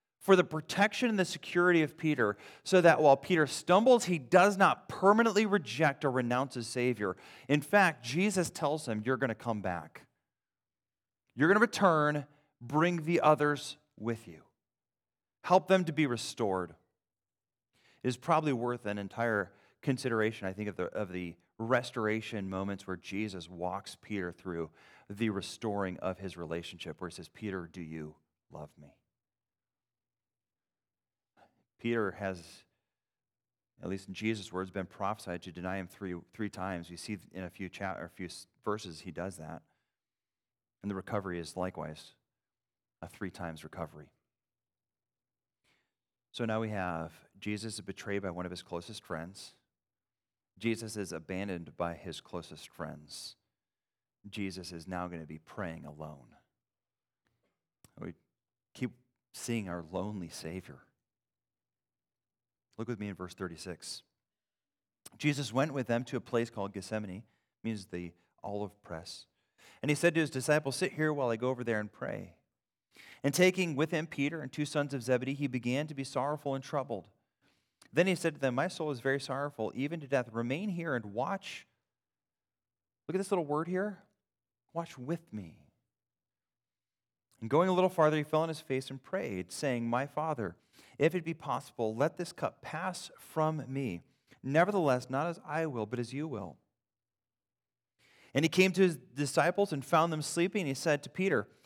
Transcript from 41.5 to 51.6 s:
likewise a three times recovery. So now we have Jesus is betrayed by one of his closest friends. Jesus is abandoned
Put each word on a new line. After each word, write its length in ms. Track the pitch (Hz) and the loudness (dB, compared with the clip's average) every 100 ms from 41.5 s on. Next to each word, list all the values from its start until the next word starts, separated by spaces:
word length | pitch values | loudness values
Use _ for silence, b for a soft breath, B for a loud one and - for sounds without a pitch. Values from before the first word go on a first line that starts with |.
| - | -6
likewise 560 | 92 87 76 78 - _ _ _ _ _ _ _ _ _ | -6 -6 -10 -12 -18 _ _ _ _ _ _ _ _ _
a 80 | 80 | -18
three 220 | - 95 | -10 -10
times 340 | - 85 80 | -8 -10 -10
recovery. 460 | 78 - 78 78 73 _ _ _ _ _ _ _ _ _ _ _ _ _ _ _ _ _ _ _ _ _ _ | -14 -10 -10 -12 -20 _ _ _ _ _ _ _ _ _ _ _ _ _ _ _ _ _ _ _ _ _ _
So 120 | - | -6
now 160 | 113 110 | -2 -2
we 80 | 113 | -2
have 460 | 104 90 82 82 - _ 98 | -2 -2 -4 -6 -12 _ -12
Jesus 360 | 104 104 110 | -6 -6 -6
is 60 | 104 | -10
betrayed 400 | 90 - - 101 | -12 -12 -4 -4
by 100 | 95 | -4
one 140 | 85 | -6
of 60 | 90 | -6
his 120 | 87 | -8
closest 400 | - 85 85 107 | -8 -8 -8 -14
friends. 520 | - 82 82 98 - - _ _ _ _ _ _ _ _ _ _ | -10 -8 -8 -14 -20 -20 _ _ _ _ _ _ _ _ _ _
Jesus 400 | 113 113 113 104 | -2 -2 -4 -6
is 140 | 92 | -6
abandoned 640 | 82 80 92 101 90 | -8 -8 -6 -4 -6